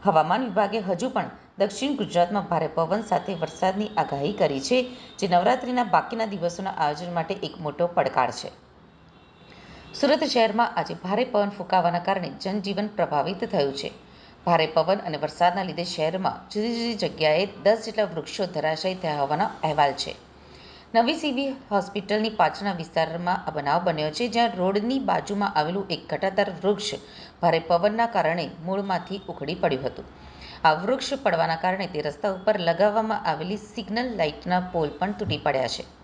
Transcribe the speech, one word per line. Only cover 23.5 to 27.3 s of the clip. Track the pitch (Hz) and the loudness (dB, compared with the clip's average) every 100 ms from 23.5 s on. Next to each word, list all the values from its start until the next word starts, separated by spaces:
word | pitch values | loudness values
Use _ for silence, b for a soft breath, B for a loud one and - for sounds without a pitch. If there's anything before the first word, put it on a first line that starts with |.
| 147 | -4
બનાવ | 139 160 185 | 0 2 2
બન્યો | 156 151 | 0 -2
છે, | 151 240 | -2 -2
જ્યાં | 226 233 185 | 2 2 2
રોડની | 180 196 220 269 196 | 0 2 0 -2 0
બાજુમાં | 175 - 202 202 - | 0 0 -2 0 0
આવેલું | 151 185 196 | 0 -2 -4
એક | 160 - | -8 -6
ઘટાદાર | 160 196 190 196 | -2 0 0 -2
વૃક્ષ | 165 185 202 - 135 B B B | 0 0 0 -2 -8 B B B